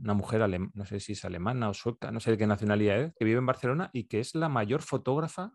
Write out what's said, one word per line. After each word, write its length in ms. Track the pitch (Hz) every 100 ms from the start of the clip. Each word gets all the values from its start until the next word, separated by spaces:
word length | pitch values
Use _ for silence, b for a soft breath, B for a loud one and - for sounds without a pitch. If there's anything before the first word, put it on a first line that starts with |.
una 100 | 107
mujer 300 | 104 - 113
alem-, 280 | 107 90 92
no 100 | 104
sé 160 | 98 101
si 120 | -
es 120 | 101
alemana 460 | 92 90 92 127 110
o 40 |
sueca, 360 | 98 120 - -
no 100 | 113
sé 120 | 113
de 40 | 110
qué 100 | 107
nacionalidad 540 | 101 104 104 104 101
es, 140 | 156 -
que 60 |
vive 140 | 110 117
en 80 | 127
Barcelona 420 | 131 123 143 190
y 120 | 127 107
que 140 | 104
es 140 | -
la 160 | 160 160
mayor 320 | 131 107 139
fotógrafa 680 | - 131 - 139 160 - 190